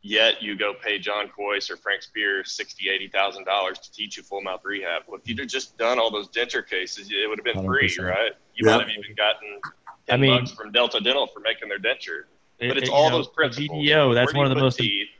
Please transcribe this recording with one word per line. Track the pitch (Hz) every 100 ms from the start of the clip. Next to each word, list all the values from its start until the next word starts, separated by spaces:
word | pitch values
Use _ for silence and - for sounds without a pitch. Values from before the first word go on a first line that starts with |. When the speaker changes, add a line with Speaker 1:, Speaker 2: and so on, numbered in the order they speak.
Speaker 1:
yet | 101 107 113 110
you | 104 101
go | 104
pay | 101 110 104
John | 95 104 101
Coyce | - 101 101 -
or | 92
Frank | 101 98
Spear | - 110 101 98 92
sixty, | - 107 - 95
eighty | 95 95
thousand | 98 98 95 92
dollars | 101 92 95
to | -
teach | - 107 -
you |
full | 92 98
mouth | 98 92
rehab. | 98 101 90 85 -
Well, | 98
if | 117
you'd | 113
have | 135
just | 135 127 _
done | 117 123
all | 113
those | 107 98
denture | 113 120 127 -
cases, | 95 92 - 98
it | 101 107
would | 107
have | 117
been | 104 95
free, | 135 120
Speaker 2:
Hundred |
percent. | 87 90
Speaker 1:
right? | 92 113 - _
You | - 110
Speaker 3:
Yeah. | 113
Speaker 1:
might | 107
have | 110
even | 104 107
gotten | 104 107 104 101 - _ -
Speaker 2:
I | - -
Speaker 1:
ten | 123
Speaker 2:
mean | 135 127
Speaker 1:
bucks | 123
from | - 107
Delta | 110 120 113
Dental | 104 135 120
for | 107
making | 107 113 110
their | 101
denture. | 104 127 - 80 - _ _ _
Speaker 2:
It, | 120
Speaker 1:
But | 139
it's | 127
Speaker 2:
it, |
Speaker 1:
all | 139 156
Speaker 2:
you |
know, | 165
Speaker 1:
those | 131
principles. | - 147 117 147 151
Speaker 2:
V | 147
D | 151
O, | 139
that's | 120 123
Speaker 1:
Where |
do | 139
Speaker 2:
one | 139
Speaker 1:
you |
Speaker 2:
of | 131
the |
Speaker 1:
put | 131
Speaker 2:
most | 123
Speaker 1:
teeth? | 110 98 101 -